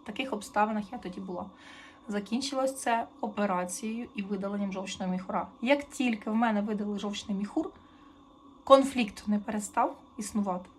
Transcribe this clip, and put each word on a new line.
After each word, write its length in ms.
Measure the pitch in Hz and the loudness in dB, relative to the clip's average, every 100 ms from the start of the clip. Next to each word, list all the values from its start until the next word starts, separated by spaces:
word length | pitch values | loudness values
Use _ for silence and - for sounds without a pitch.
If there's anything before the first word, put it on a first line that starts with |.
В 20 | - | -10
таких 280 | 208 269 | -6 -4
обставинах 500 | 226 - 208 214 214 202 | -4 -2 2 4 2 -4
я 60 | 214 | -8
тоді 220 | 185 185 | -8 -8
була. 260 | 190 175 - - - - - - - | -8 -6 -8 -12 -20 -20 -20 -20 -6
Закінчилось 680 | 208 202 233 277 262 262 269 | -4 -2 -2 0 0 0 0
це 320 | - 233 233 - | 0 2 0 -6
операцією 880 | 226 208 202 180 180 - 220 226 240 220 | -6 0 2 2 0 -4 -4 -4 -6 -8
і 60 | |
видаленням 500 | 196 202 196 202 202 | -4 -2 -2 -2 -2
жовчного 400 | 190 190 - 185 | -4 -6 -4 -2
міхура. 360 | 185 - 190 165 - | -2 -2 -2 -4 -4
Як 220 | 233 285 | 2 2
тільки 460 | - - 254 220 - | 2 -2 0 0 0
в 60 | 220 | 2
мене 260 | 233 208 | 4 2
видали 380 | 208 214 208 202 | 0 -2 -2 -4
жовчний 380 | 208 202 - 196 | -4 -6 -4 -4
міхур, 320 | 208 - 330 - - - - - - - - - | -2 -2 -4 -8 -20 -20 -20 -20 -20 -20 -20 -18
конфлікт 600 | - 269 269 247 233 - - | 8 8 8 2 0 -2 0
не 120 | 208 | 0
перестав 560 | 208 214 208 - 277 - - - | 0 -4 -2 2 2 0 -16 -10
існувати. 520 | 208 214 196 185 - | -4 -2 0 -2 -6